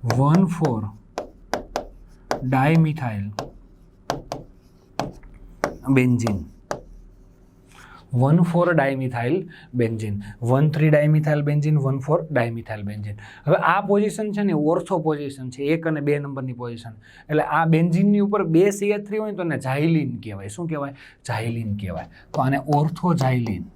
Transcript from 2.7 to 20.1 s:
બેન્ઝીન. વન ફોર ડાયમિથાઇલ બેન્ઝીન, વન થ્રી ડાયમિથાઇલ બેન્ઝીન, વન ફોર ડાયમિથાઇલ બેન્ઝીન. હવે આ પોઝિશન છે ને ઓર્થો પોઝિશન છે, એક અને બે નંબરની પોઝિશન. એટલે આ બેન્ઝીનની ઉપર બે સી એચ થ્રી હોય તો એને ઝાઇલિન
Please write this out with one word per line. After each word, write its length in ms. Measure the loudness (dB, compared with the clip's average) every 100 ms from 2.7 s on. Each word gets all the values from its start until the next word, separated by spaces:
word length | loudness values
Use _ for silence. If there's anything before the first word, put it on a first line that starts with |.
| 4 4 0 -6 -6 -6 -8 -10 -16 -20 -20 -20 _ -8 -8 -6 -12 -12 -20 _ _ _ -8 -8 -10 -20 -20 -20 -6 -6 -6 2
બેન્ઝીન. 480 | 4 4 2 0 -2 -6 -16 _ -10 -10 -20 -20 -20 -20 -20 _ _ _ -20 -20 -20 -4
વન 280 | 2 4 6
ફોર 320 | 4 4 4
ડાયમિથાઇલ 760 | 4 2 0 -4 -2 -2 -2 -4 -16 -6
બેન્ઝીન, 480 | -2 0 -2 -4 -6 -8 -6
વન 280 | 0 4 4
થ્રી 200 | 4 4
ડાયમિથાઇલ 520 | 4 4 2 2 0
બેન્ઝીન, 360 | 0 0 2 2
વન 200 | 2 -2
ફોર 280 | 0 -2 0
ડાયમિથાઇલ 520 | -2 -2 -4 -10 -10
બેન્ઝીન. 340 | -8 -8 -10 -12 -16 -8 0
હવે 100 | 2
આ 260 | 4 0
પોઝિશન 500 | 2 2 2 -2 -4
છે 120 | -2
ને 100 | 0
ઓર્થો 460 | 2 2 0 0 -2
પોઝિશન 500 | -2 -2 -6 -10 -12
છે, 140 | -6
એક 240 | -2 0 0
અને 140 | -2
બે 180 | 0 -2
નંબરની 340 | -2 -8 -8
પોઝિશન. 420 | -8 -10 -10 -14 -20 -20 -20 -2
એટલે 140 | -2
આ 220 | 2 2 4
બેન્ઝીનની 540 | 4 4 4 4 4
ઉપર 240 | 2 0
બે 280 | 2 4 4
સી 180 | 2 -2
એચ 180 | -2 -4
થ્રી 100 | -6
હોય 140 | -6
તો 120 | -4
એને 160 | -4 -4
ઝાઇલિન 580 | -2 0 2 2 0